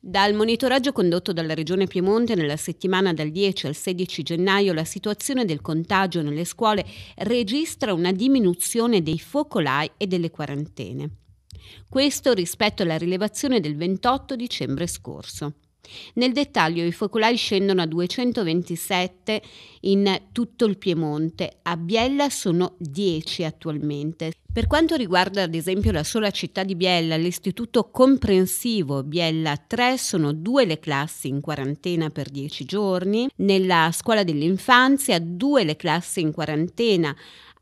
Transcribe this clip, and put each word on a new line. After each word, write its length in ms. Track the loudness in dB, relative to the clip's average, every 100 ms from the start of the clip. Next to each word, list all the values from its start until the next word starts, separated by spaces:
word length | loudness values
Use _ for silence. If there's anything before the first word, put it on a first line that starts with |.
Dal 300 | -2 2 4
monitoraggio 560 | 4 2 2 2 2 0
condotto 420 | 2 2 2 -2
dalla 220 | -4 -2
Regione 320 | -4 -2 0 0
Piemonte 480 | 0 2 2 2
nella 220 | 2 0 -2
settimana 580 | -6 -4 -2 2 2
dal 160 | 0 -4
dieci 380 | 0 0 0 -6
al 80 | -6
sedici 480 | -6 -4 -4 -6
gennaio, 480 | -4 0 2 4 2
la 120 | 0
situazione 600 | -4 -6 -6 -6 -4 -2
del 160 | 0 -2
contagio 640 | -2 -4 0 0 0 0
nelle 220 | -2 -4
scuole 400 | -6 -2 0 0 -2 -12 -20 -10
registra 760 | -2 0 0 -2 -4 -4 -2
una 160 | 0 0
diminuzione 920 | 2 2 4 4 2 -2 0 2 2
dei 200 | 2 -4
focolai 680 | -4 -4 -2 0 0 0 -2 _
e 120 | -2
delle 240 | -2 -2
quarantene. 840 | -6 -8 -6 -8 -10 -10 -8 -10 -12 _ _ _ -20 -20 -20 -6
Questo 440 | 2 2 2 0
rispetto 500 | 0 0 0 -2 0
alla 160 | -2 0
rilevazione 600 | -2 -2 -2 -4 0 0
del 160 | 0 -4
ventotto 580 | -2 0 0 -2 -4
dicembre 540 | -8 -6 -6 -4 -4 -4
scorso. 640 | -8 -12 -14 -14 -10 -10 -10 _ _ -20 -20 -10
Nel 180 | 0 0
dettaglio, 520 | 2 -2 0 0 2
i 80 | -2
focolai 440 | -2 -2 2 2 2
scendono 460 | 0 0 2 2
a 40 | 0
duecentoventisette 1600 | -2 -2 -2 -2 0 0 0 -2 -6 -2 -2 -2 -6 -4 -4 -6 -20 -20 -6
in 480 | 2 4 4 0 -4
tutto 340 | -6 -6 _
il 140 | 0 0
Piemonte, 800 | 0 0 0 -2 -4 -4 -10 -8
a 140 | -6 -6
Biella 540 | -2 0 2 2 0
sono 460 | 0 0 2 0 -2
dieci 640 | -10 -2 0 0 -4 -6
attualmente. 920 | -6 -6 -8 -4 -4 -4 -6 -6 -8 -10 _
Per 160 | -2 2
quanto 260 | 4 4
riguarda, 480 | 2 2 2 2 0
ad 140 | -2 -2
esempio, 340 | -2 0 0
la 140 | 0
sola 260 | -2 -2 -2
città 320 | -2 -6 -6
di 140 | -4 0
Biella, 400 | 2 2 2 0
l'istituto 720 | -2 -2 -6 -6 -2 0 0
comprensivo 1120 | 4 6 6 4 4 4 0 -2 -2 0 -2
Biella 540 | -2 -2 0 0 0 -2
tre 420 | _ 0 0 0
sono 340 | -2 0 0
due 340 | 0 0 2 2
le 120 | 0
classi 480 | -2 -2 -2 -6 -6
in 140 | -6
quarantena 680 | -4 -4 -4 -4 -4 -2 -2
per 180 | -4 -8
dieci 360 | -8 -10 -10
giorni, 640 | -6 -2 0 0 0 0 -2 0
nella 540 | 2 4 6 4 4
scuola 300 | 0 0 2
dell'infanzia 960 | 2 0 0 0 6 6 8 4 2 0
due 460 | 0 -2 2 4
le 100 | 2
classi 460 | 0 0 -2 -2 -2
in 100 | -2
quarantena, 840 | -2 -4 -2 -2 0 2 4 2 -2 -14 -20 -20 _